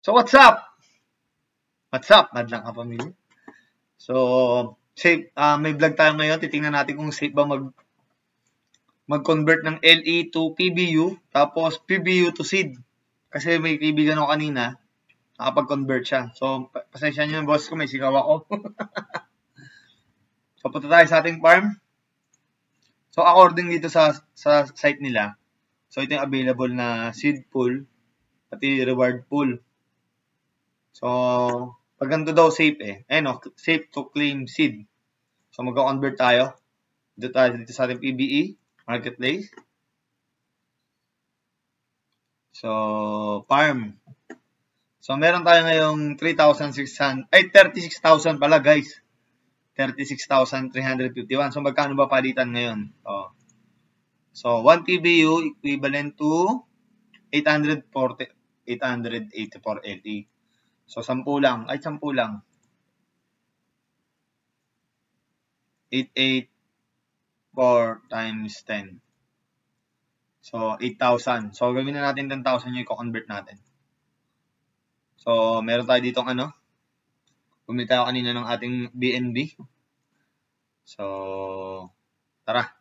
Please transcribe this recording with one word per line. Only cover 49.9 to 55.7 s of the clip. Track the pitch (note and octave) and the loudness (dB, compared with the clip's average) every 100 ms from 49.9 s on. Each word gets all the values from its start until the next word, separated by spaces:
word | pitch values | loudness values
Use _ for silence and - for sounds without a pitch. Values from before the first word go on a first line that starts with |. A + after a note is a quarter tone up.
| B2 C3 - - | -6 -10 -10 0
thousand | C#3 C3 C3+ C3 | 2 2 -2 -8
three | B2+ | -6
hundred | C3 B2+ B2+ | -6 -4 -6
fifty-one. | B2+ A2+ C3 C#3+ | -8 -6 -2 -2
So, | D3 | -2
magkano | C#3+ C3 C#3+ | -2 0 0
ba | C#3 C3 | 0 2
palitan | C3+ C3 C3 B2 | 2 0 -2 -4
ngayon? | A#2+ A#2+ G#2+ G#2 _ - | -2 -4 -6 -10 _ -10
Oh. | G2 F#2+ _ _ _ _ _ _ _ _ _ _ | -10 -12 _ _ _ _ _ _ _ _ _ _
So, | - A#2+ A#2 | -6 -2 4
one | B2+ E3+ | 4 4
P | E3+ F3+ | 2 0
B | E3+ E3+ | 2 4
U | D#3 E3 D#3+ | 4 2 -2
equivalent | - C#3+ | -8 -6